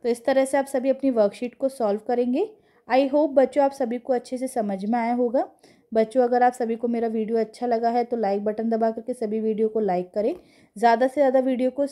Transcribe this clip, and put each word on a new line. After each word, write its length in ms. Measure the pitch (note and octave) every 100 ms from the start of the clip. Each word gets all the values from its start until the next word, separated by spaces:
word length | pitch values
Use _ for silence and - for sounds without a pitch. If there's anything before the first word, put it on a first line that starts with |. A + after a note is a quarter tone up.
तो 60 | A#3+
इस 160 | A#3+ -
तरह 200 | C4 C4+
से 120 | C#4
आप 80 | C4+
सभी 240 | C4 C4
अपनी 200 | C4 C4+
वर्कशीट 460 | A3+ G#3 G3+ A#3+ -
को 140 | C4+
सॉल्व 300 | C4+ G#3+ G#3
करेंगे। 560 | G#3+ A#3+ B3 C4 G#4+ - _ _ -
I 180 | B3+ C#4
hope 200 | D4 D4+
बच्चों, 340 | C4+ B3+ D4
आप 80 | C#4
सभी 280 | C#4 B3 A#3+
को 140 | A#3
अच्छे 240 | B3 B3 B3+
से 100 | B3+
समझ 380 | B3+ G#3 F#3+ G#3
में 140 | A#3+
आया 140 | A#3
होगा। 380 | B3 B3 B3+ F4+ _ _ _ _
बच्चों, 300 | A3 A3 C4
अगर 200 | A#3+ B3
आप 100 | B3
सभी 220 | B3 A3+ A3+
को 120 | A#3+
मेरा 200 | A#3 A#3
वीडियो 300 | A3 G#3+ A3+
अच्छा 300 | A3 - B3
लगा 220 | A3+ A#3
है 140 | A#3+
तो 140 | A#3+ A#3
लाइक 260 | G3+ G3+
बटन 260 | G#3 G#3+ A3+
दबा 220 | A3+ A3+
करके 220 | A3+ A3+
सभी 260 | B3 A3 A3
वीडियो 280 | A3 G#3+ A3
को 120 | A3
लाइक 320 | G#3 F3+ F3+
करें, 240 | G#3 A3 F4+ _ _ _ G3+
ज़्यादा 300 | A#3 A#3 C4
से 60 |
ज़्यादा 260 | D4 C4+ C4
वीडियो 320 | C4 B3 B3+
को 160 | B3+ C#4